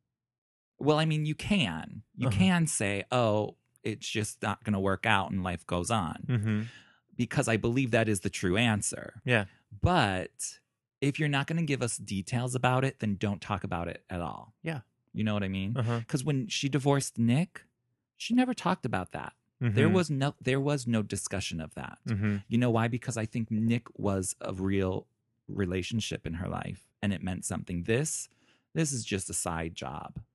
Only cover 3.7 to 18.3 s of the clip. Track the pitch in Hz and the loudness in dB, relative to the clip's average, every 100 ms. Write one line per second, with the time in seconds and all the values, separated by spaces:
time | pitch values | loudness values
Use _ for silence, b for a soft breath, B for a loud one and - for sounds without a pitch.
3.7 | _ 110 107 - 110 101 - 107 101 - | _ -8 -6 -4 -2 -4 -4 -6 -4 -2
4.7 | 98 95 95 110 101 87 95 90 87 - | 0 2 2 4 2 2 -2 -2 -4 -2
5.7 | 87 87 113 80 - - 123 107 107 113 | -2 0 0 -2 -4 -2 0 0 0 -2
6.7 | B B B _ - 120 147 117 110 117 | B B B _ -6 -2 0 2 2 2
7.7 | 120 131 113 110 101 101 - 95 95 120 | 0 4 4 4 2 -2 -2 2 4 4
8.7 | 107 - - - - - 120 98 b b | 2 -2 -6 -10 -8 0 2 0 b b
9.7 | 101 - 180 107 92 85 - - - _ | 0 4 6 4 2 -4 -8 -12 -12 _
10.7 | _ _ - 139 139 151 139 147 165 160 | _ _ -4 -2 0 0 0 0 0 0
11.7 | 135 120 - 101 98 - 127 123 123 127 | 0 0 -4 -4 -4 -2 -2 0 0 2
12.7 | 127 135 - 110 98 104 101 - 98 95 | 4 2 0 -2 0 0 -2 -4 -4 -2
13.7 | 87 85 - - 90 82 52 - _ 160 | -4 -4 -8 -8 -6 -6 -8 -14 _ -6
14.7 | 151 - _ _ 110 107 104 95 95 98 | -6 -8 _ _ -2 0 0 0 -2 -2
15.7 | 123 113 117 113 143 139 139 113 - 139 | -2 0 -2 -2 -4 -2 -2 -2 -4 -2
16.7 | 139 139 139 - - 117 127 180 - - | 0 4 2 2 0 4 4 0 -6 -20
17.7 | _ _ _ _ - - | _ _ _ _ -10 0